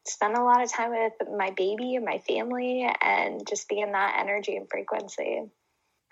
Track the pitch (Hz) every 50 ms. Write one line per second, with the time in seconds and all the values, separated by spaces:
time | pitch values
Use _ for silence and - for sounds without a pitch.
0 | - - - - 208 208 220 240 247 247 247 247 247 233 - - 226 233 233 226
1 | 226 220 226 - - - 208 202 190 190 190 190 185 196 208 220 247 254 254 254
2 | 226 180 - - - - 233 214 226 240 247 247 247 254 254 254 247 - - -
3 | - 208 196 - - - - - 202 - 208 196 - - 208 208 208 208 202 196
4 | 196 196 - - 196 196 202 208 202 208 190 190 190 - - 196 196 - - -
5 | 202 196 - - - - - - 226 208 - _ _ _ _ _ _ _ _ _
6 | _ _